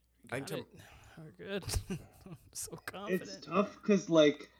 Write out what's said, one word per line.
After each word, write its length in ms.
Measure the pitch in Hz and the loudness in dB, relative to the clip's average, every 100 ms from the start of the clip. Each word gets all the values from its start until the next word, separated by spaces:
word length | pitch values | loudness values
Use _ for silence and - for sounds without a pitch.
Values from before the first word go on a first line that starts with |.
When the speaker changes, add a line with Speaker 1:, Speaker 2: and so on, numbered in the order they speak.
| _ _ - | _ _ -8
Speaker 1:
I 80 | 131 | -8
Speaker 2:
Got 80 | 139 | -6
Speaker 1:
can 80 | 139 | -8
Speaker 2:
it. 60 | - - - - - - | -10 -20 -20 -20 -20 -20
We're 280 | 160 - 190 | -20 -16 -8
good. 160 | 202 - - - | -8 -4 -6 -6
<laughs> 100 | 185 - - 196 | -10 -10 -20 -18
I'm 100 | 165 - | -18 -14
so 260 | - - 160 - | -12 -12 -12 -12
confident. 340 | 185 202 185 | -10 -4 -4
Speaker 3:
It's 240 | - - 151 | -4 -14 -2
tough 320 | 175 196 - | 0 0 -2
'cause, 260 | - 196 - | 2 2 6
like, 400 | 165 147 143 - | 8 8 6 -10